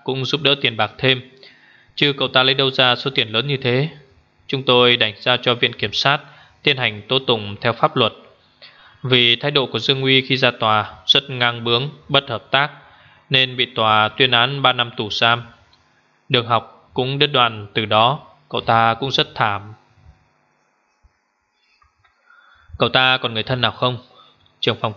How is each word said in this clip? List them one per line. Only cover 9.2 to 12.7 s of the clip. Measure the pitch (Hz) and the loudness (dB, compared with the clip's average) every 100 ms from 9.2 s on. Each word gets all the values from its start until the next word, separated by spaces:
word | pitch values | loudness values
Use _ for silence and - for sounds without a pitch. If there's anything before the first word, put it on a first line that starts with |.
| 120 117 | 4 2
thái | 147 | 0
độ | 147 123 | -2 -2
của | 113 | -2
Dương | 113 135 | -2 0
Uy | 135 131 | 2 2
khi | 131 127 | 2 0
ra | 127 | 0
tòa | 120 113 107 101 - - | 0 0 0 0 -6 -2
rất | 139 135 | -2 -2
ngang | 127 120 120 | -2 -2 -2
bướng, | 117 117 139 - - | -2 -2 -2 -10 -4
bất | 143 139 | -2 -2
hợp | 110 - | -6 -2
tác, | 135 147 | -2 -2